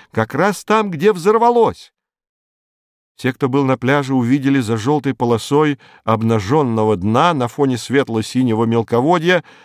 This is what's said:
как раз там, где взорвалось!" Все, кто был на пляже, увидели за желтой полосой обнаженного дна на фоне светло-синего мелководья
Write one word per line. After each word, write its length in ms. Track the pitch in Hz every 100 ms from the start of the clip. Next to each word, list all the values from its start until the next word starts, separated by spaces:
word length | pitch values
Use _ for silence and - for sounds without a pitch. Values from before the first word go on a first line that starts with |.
| -
как 220 | - 110
раз 320 | 135 196 196 -
там, 260 | 214 208
где 220 | 160 196
взорвалось!" 800 | 190 170 220 233 240 220 - - _ _ _ _ _ _ _ _ _ _ _ _ -
Все, 160 | 127
кто 160 | 127 135
был 160 | 135
на 140 | 135 127
пляже, 360 | 120 143 135
увидели 460 | 135 120 143 135 139
за 160 | 110 113
желтой 400 | 110 147 139 127
полосой 640 | 120 117 - 143 151 139 - -
обнаженного 960 | - 113 113 113 95 156 135 110 107 104
дна 360 | 98 113 170
на 140 | 156 120
фоне 300 | - 139 120
светло-синего 880 | - 131 127 113 107 127 127 110 113
мелководья 800 | 117 113 117 143 180 165 180 - -